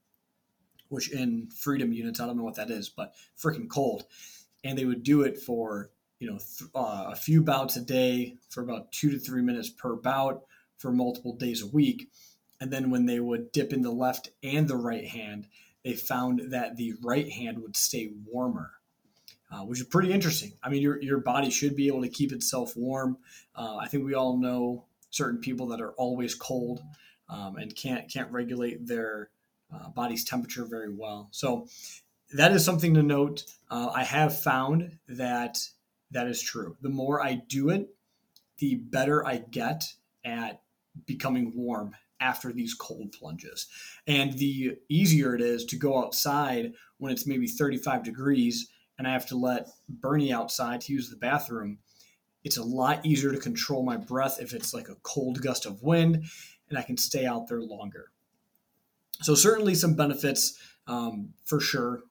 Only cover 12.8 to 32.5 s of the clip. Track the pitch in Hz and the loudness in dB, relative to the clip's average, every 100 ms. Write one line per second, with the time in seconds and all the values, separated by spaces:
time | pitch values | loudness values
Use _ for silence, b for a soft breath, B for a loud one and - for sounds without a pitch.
12.8 | 131 127 123 120 120 117 117 147 135 143 | 0 2 4 2 0 -2 -2 -2 0 0
13.8 | 120 120 127 127 - - 131 143 151 127 | -2 0 0 -2 -8 -12 -2 2 2 2
14.8 | 120 117 98 117 107 104 104 b b b | -2 -4 -6 -10 -10 -12 -14 b b b
15.8 | 131 120 - 127 127 123 127 127 120 120 | -8 -6 -4 -2 0 0 0 -4 -4 -4
16.8 | 117 107 120 131 147 - 120 113 110 104 | -6 -4 0 0 0 -6 -8 -8 -6 -2
17.8 | - 123 110 104 104 123 127 98 78 - | 0 0 -6 -10 -8 -4 -2 -2 -8 -16
18.8 | _ _ _ B B B _ 101 98 123 | _ _ _ B B B _ -12 -8 -8
19.8 | 127 175 185 190 170 - - - 127 139 | 0 2 4 4 2 0 -4 -10 -4 0
20.8 | 143 143 139 139 127 127 139 - 143 139 | 2 0 0 0 2 2 2 0 0 2
21.8 | 139 131 123 - 143 123 - 131 120 - | 2 2 -2 0 -2 0 -2 -2 -4 -4
22.8 | 123 135 131 127 B B B - 113 107 | -4 0 0 -2 B B B -10 -8 -6
23.8 | 110 143 135 135 131 127 127 123 123 120 | -4 -2 0 0 2 2 2 2 0 -2
24.8 | - _ _ - 135 120 131 123 123 113 | -8 _ _ -4 -2 -2 -4 -4 -4 -6
25.8 | 110 - 127 123 120 - - 127 120 120 | -6 -4 -2 -2 -4 -6 -6 -4 -4 -6
26.8 | - B B B - 104 98 98 107 - | -10 B B B -16 -12 -10 -10 -10 -8
27.8 | 131 127 - 135 117 123 120 123 120 117 | -6 -6 -6 -8 -6 -4 -4 -2 -4 -4
28.8 | 120 117 113 107 107 _ _ _ _ - | -6 -4 -4 -6 -12 _ _ _ _ -18
29.8 | - - 120 117 - 123 117 - 117 113 | -12 -6 -4 -2 -2 -4 -4 -8 -8 -8
30.8 | 110 101 107 104 104 - 135 120 - B | -8 -8 -8 -10 -12 -4 -2 -2 -4 B
31.8 | B B B _ _ 139 - | B B B _ _ 6 8